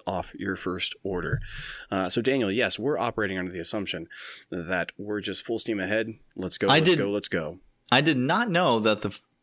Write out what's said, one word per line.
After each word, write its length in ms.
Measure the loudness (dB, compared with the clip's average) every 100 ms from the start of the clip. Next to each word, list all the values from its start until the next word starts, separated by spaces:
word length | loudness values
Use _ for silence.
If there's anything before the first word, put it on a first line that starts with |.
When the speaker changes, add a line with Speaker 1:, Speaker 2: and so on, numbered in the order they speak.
| -4
Speaker 1:
off 280 | -4 -6
your 200 | -6 -6
first 400 | -4 -4 -4 -4 -4
order. 380 | -4 -4 -2 -4 -4 -12 -12 -12 -2
Uh, 200 | 0 2
so, 100 | 2
Daniel, 320 | 2 2 2
yes, 260 | 2 0 0
we're 200 | 0 0
operating 400 | 0 0 -2 -2
under 120 | -4
the 80 | -4
assumption 480 | -4 -4 -4 -6 -8 -14 -16 -16 -10
that 420 | -8 -2 -2 -2 -6
we're 220 | -4 -4
just 260 | -2 -4 -4
full 120 | -4
steam 220 | -2 -2
ahead. 320 | 0 0 -2 -6 -14 -8
Let's 220 | -6 0
go, 100 | 4
Speaker 2:
I 60 |
Speaker 1:
let's 140 | 6 6
Speaker 2:
did, 80 | 4
Speaker 1:
go, 120 | 2
let's 180 | 0 -2
go. 320 | -2 -4 -8 _ _ 2
Speaker 2:
I 120 | 4
did 160 | 4 2
not 320 | 2 2 2
know 300 | 4 4 6
that 200 | 4 4
the 80 | 0
f-, 140 | -6 _ _